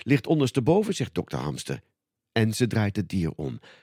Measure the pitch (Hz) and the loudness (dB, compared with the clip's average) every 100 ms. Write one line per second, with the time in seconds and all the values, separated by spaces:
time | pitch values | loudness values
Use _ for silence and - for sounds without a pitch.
0 | - 139 - 156 131 - 120 190 214 185 | 0 0 2 2 2 2 2 2 2 -4
1 | 113 - - 65 71 64 - 67 - _ | -4 -4 -4 -4 -4 -6 -6 -8 -10 _
2 | _ _ _ 113 110 107 123 113 101 104 | _ _ _ 0 2 2 0 2 0 -2
3 | 87 95 80 - 71 58 - - | -4 -2 -2 -4 -8 -8 -14 -20